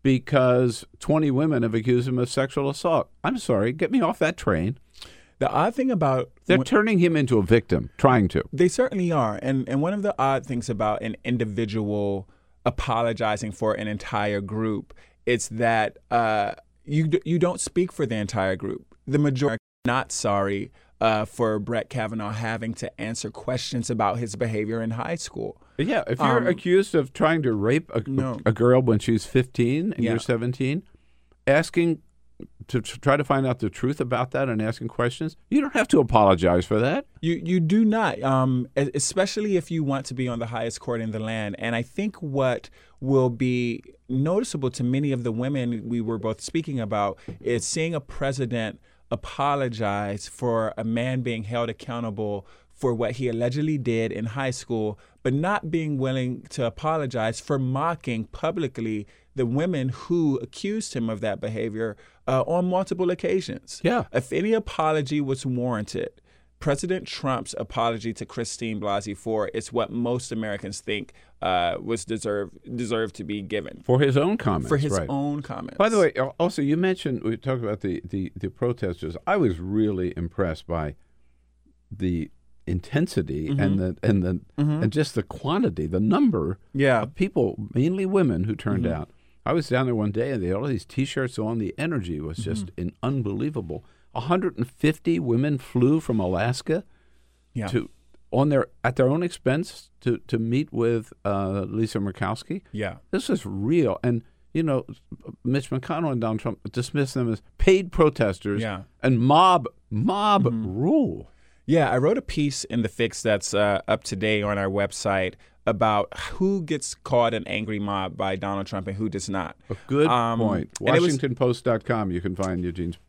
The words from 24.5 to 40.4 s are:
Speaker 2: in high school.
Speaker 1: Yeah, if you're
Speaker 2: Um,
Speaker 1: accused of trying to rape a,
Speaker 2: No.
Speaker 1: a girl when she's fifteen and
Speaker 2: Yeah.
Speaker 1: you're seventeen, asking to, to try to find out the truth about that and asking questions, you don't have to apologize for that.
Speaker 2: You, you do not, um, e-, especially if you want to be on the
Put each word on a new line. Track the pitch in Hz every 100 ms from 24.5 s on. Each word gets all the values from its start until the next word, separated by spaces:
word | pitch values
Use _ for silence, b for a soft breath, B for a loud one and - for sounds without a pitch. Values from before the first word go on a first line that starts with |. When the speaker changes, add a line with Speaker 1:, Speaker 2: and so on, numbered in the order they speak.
| 107 107 113
Speaker 2:
in | 113
high | 113 - 170
school. | - - 55 - b -
Speaker 1:
Yeah, | 170 285 -
if | 127
you're | 143 123
Speaker 2:
Um, | 120
Speaker 1:
accused | 180 180 185 196 165
of | 135
trying | - 156 160
to | 127
rape | 107 107 147 -
a, | - 131
Speaker 2:
No. | 135 131 120
Speaker 1:
a | -
girl | 110 120 127
when | 127 110
she's | - 110 -
fifteen | 131 127 - 120 143 196
and | -
Speaker 2:
Yeah. | 117
Speaker 1:
you're | 113
seventeen, | - 117 120 123 135 160 - - _ _ _ _ -
asking | 143 165 175 170 156 _ _ _ _ - - -
to, | 127
to | - -
try | 143 139
to |
find | 147 143 135
out | 120
the | 104
truth | - 127 147
about | 127 120 127
that | 135 135
and | 107
asking | 107 117 117
questions, | - 120 - 160 - _
you | 277
don't | 277
have | 285 -
to | 160
apologize | 120 113 98 90 90 87 90
for | 107
that. | 127 170 - -
Speaker 2:
You, | 160 170
you | 170 180
do | 160 208
not, | 220 220 196 -
um, | 131 131 131 127 120 -
e-, | 139
especially | 143 - 190 190 - 214 185
if | -
you | 165
want | 139 135 131
to |
be | 131 123
on |
the | 117